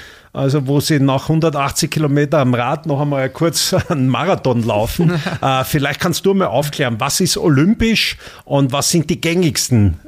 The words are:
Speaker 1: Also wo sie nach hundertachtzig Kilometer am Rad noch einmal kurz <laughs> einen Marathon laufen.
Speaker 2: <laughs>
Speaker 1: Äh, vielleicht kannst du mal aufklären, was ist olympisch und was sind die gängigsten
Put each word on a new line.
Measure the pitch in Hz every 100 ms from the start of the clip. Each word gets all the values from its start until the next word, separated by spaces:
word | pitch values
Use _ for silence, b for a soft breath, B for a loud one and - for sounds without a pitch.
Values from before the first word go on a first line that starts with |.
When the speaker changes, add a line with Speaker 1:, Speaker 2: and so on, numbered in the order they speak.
| B B B
Speaker 1:
Also | - 139 147 131
wo | 143
sie | - 151
nach | 135 135 -
hundertachtzig | 160 160 143 139 - 160
Kilometer | - 151 143 147 160
am | 127
Rad | 123 120 151 160
noch | 139
einmal | 147 139 131
kurz | - 165 - -
<laughs> | 185 -
einen | 160 131
Marathon | 120 160 180 135 120
laufen. | 113 104 113 - 170 175 180
Speaker 2:
<laughs> | 165
Speaker 1:
Äh, | 131 131
vielleicht | 131 156 139 143
kannst | 185 160
du | 196
mal | 196 180
aufklären, | 120 147 147 131 113
was | 139 -
ist | 180 -
olympisch | 85 135 170 233 226 220 - - B B
und | - 139 139
was | 139 135
sind | 175 147
die | 156
gängigsten | 165 170 175 107 - 120 101 80